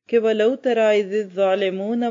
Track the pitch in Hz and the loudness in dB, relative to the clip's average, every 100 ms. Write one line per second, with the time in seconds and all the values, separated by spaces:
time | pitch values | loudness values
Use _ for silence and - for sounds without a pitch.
0 | - 233 220 214 220 269 254 226 214 208 | -4 0 0 2 0 0 -2 2 2 2
1 | 190 214 196 180 190 196 196 190 208 233 | 0 -4 -4 -2 0 2 -2 -2 -4 -4
2 | 240 | -4